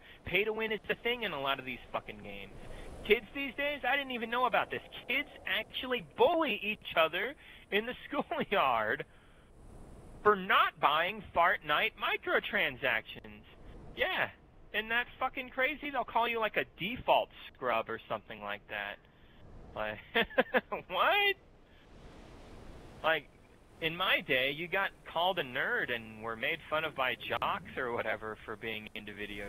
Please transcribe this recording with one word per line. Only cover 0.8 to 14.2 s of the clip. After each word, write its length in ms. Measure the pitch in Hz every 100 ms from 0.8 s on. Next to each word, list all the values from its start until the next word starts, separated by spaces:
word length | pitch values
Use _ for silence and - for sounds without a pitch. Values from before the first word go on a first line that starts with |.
| -
the 80 | 196
thing 280 | 233 247
in 100 | 214
a 60 | 147
lot 200 | 135 135
of 60 | 131
these 140 | 120 -
fucking 280 | 110 - 107
games. 300 | 101 101 98 - - - - - -
Kids 200 | 226 - 285
these 180 | 277 254
days, 260 | 285 285 247
I 100 | 277
didn't 140 | 269
even 180 | 247 226
know 160 | 247 247
about 260 | 180 127
this. 100 | 123 - - -
Kids 200 | 262 285 - -
actually 600 | 196 220 - 262 247 160 -
bully 420 | 262 339 294 208
each 320 | 202 208 - 175
other 360 | 160 175 233 294 - - -
in 140 | 196 233
the 80 | -
<laughs> 60 | -
schoolyard 960 | 277 - 320 - 196 143 113 107 139 - - - - - - - - - - - -
for 120 | 208 202
not 440 | 190 254 370 156
buying 420 | 143 151 175 214 - 185
Fortnite 560 | 175 - 151 151 214 -
microtransactions. 1400 | 254 415 359 277 - 208 160 123 131 113 - - 107 104 - - - - - -
Yeah, 320 | 311 311